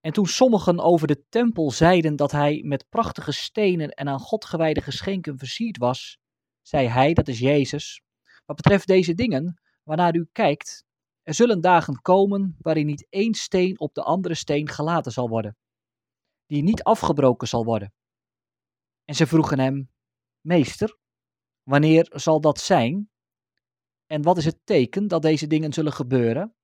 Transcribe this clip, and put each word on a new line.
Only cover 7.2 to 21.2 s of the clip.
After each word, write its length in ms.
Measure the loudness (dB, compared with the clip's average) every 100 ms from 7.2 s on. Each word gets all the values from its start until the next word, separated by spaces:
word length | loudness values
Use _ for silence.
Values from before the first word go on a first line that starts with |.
| 0
is 100 | -2
Jezus: 640 | 2 2 0 -4 -10 -18 _ _ _ _
"Wat 120 | _ 0
betreft 300 | 2 2 4
deze 280 | 2 2
dingen, 480 | -2 -2 -2 -4 -10 _ _
waarnaar 320 | -8 0 0
u 140 | 0 -4
kijkt, 520 | -2 0 0 -8 -20 _ _ _ _
er 120 | -10
zullen 260 | 0 2 2
dagen 400 | 4 4 2 -8
komen 560 | 2 4 4 0 -4 -6
waarin 280 | -4 -2 -2
niet 200 | -4 -8
één 260 | -4 -2
steen 460 | -2 -2 0 0 -2
op 140 | -8
de 80 | -8
andere 320 | -2 -2 -2
steen 340 | -6 -4 -4 -4
gelaten 440 | -6 -2 -2 -4
zal 160 | -6 -4
worden, 280 | -4 -6 -12 _ _ _ _ _ _ _ _ _
die 160 | -2
niet 200 | 0 0
afgebroken 640 | 0 0 0 2 2 2 -4
zal 160 | -4
worden." 280 | -2 -4 -6 _ _ _ _ _ _ _ _ _ _ _
En 100 | -12
ze 120 | -2 2
vroegen 320 | 2 2 0
hem: 320 | 0 -2 -8 _ _ _ _ _
"Meester, 580 | 0 0 0 -2 -6 _ _ _